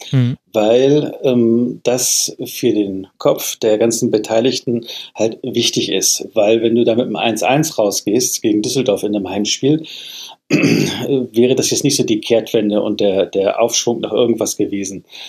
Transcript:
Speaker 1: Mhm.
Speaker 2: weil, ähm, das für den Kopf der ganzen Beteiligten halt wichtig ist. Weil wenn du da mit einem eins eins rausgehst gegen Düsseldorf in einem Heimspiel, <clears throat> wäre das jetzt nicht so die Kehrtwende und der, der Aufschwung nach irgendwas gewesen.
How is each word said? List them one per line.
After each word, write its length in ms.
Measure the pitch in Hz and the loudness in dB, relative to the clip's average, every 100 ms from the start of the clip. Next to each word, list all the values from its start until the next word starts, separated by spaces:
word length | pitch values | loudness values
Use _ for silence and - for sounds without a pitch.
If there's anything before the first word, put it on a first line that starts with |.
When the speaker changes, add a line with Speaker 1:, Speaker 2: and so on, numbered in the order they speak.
| - | -2
Speaker 1:
Mhm. 260 | 135 123 - _ | 0 0 -2 _
Speaker 2:
weil, 640 | 110 107 123 135 151 - - | 0 4 4 4 2 0 -4
ähm, 580 | 139 123 117 117 123 113 | 0 2 4 2 0 -2
das 520 | - 127 - - - - | -2 0 0 -2 -2 -8
für 280 | 123 - 123 | -12 -2 0
den 340 | 107 98 95 95 _ | 0 -2 -6 -10 _
Kopf 400 | 143 - - - | 0 0 -4 -2
der 220 | 113 110 | 0 2
ganzen 320 | 117 113 117 | 2 2 0
Beteiligten 760 | 110 - 110 127 123 - 117 - - - | 0 2 2 2 -2 -2 -4 -6 -14 -16
halt 240 | - 110 107 | -4 -2 -2
wichtig 480 | 127 120 113 - 104 | -4 -2 0 -2 -2
ist. 380 | 95 90 - - | 0 0 -2 -2
Weil 280 | 110 104 113 | 0 4 4
wenn 120 | 117 | 4
du 100 | 117 | 2
da 100 | 117 | 2
mit 120 | 113 127 | 2 0
einem 100 | 101 | -2
eins 260 | 113 107 | -2 0
eins 360 | 92 139 - - | 0 2 0 0
rausgehst 640 | 104 - - 123 123 - | 0 0 0 0 0 -2
gegen 180 | 113 104 | 0 0
Düsseldorf 440 | 107 135 117 98 | 0 -2 0 0
in 100 | 107 | -2
einem 140 | 104 92 | -4 -4
Heimspiel, 560 | 98 104 - 135 156 - - - - | -4 -4 -2 0 0 -2 -14 -14 -16
<clears throat> 320 | - - _ | -18 -20 _
wäre 1040 | - - 113 101 - - 135 120 113 123 | 0 2 2 0 -4 -2 -2 0 2 4
das 160 | 127 - | 4 0
jetzt 140 | 113 | 0
nicht 120 | 143 - | 0 0
so 60 | |
die 180 | 117 107 | 0 0
Kehrtwende 600 | - 113 - 113 107 104 | 2 0 2 0 2 0
und 180 | 101 107 | -2 0
der, 240 | 101 95 | 0 2
der 380 | 90 98 98 - | 0 0 0 2
Aufschwung 380 | 117 - - - | 0 0 -2 -2
nach 120 | - | -2
irgendwas 440 | 110 117 113 104 - | 0 2 0 -2 -2
gewesen. 480 | 101 101 95 95 - - | -4 -2 -6 -10 -16 -20